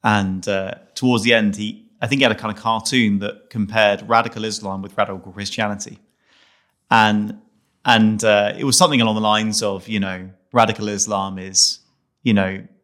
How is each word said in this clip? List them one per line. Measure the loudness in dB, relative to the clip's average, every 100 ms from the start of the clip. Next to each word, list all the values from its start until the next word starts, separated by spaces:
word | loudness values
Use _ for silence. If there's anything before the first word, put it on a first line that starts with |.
And, | 2 0 0 -4 -4
uh, | -4 -6 -12 _ -2
towards | 0 2
the | 4
end, | 4 4 -2
he, | -8 -10 _ _
I | -4
think | 2
he |
had | 2
a | 2
kind | -4 -6
of |
cartoon | -2 -2 0 0 2 0
that | -4 -10 _
compared | -8 -2 2 4 2 2
radical | 2 2 -6 -8
Islam | -8 -8 -10
with | -8 -2
radical | -2 -4 -14
Christianity. | -12 -10 -4 -4 -4 -12 -18 _ _ _ _ _ _ _ _ _
And, | 2 4 2 -2 -10 _ _ _ _ 2
and, | 4 4 2
uh, | 2 4 2 -2
it |
was | 0 2
something | 4 4
along | 0 0
the |
lines | 0 0 0 -4
of, | -4 -6 -6
you | -4
know, | -4 -8 -14 -20 _
radical | 2 2 0 -6
Islam | -4 -2 -2 -4 -8
is, | -6 0 0 0 _ _ _ _
you | 0
know | 2 0 -4 -14 _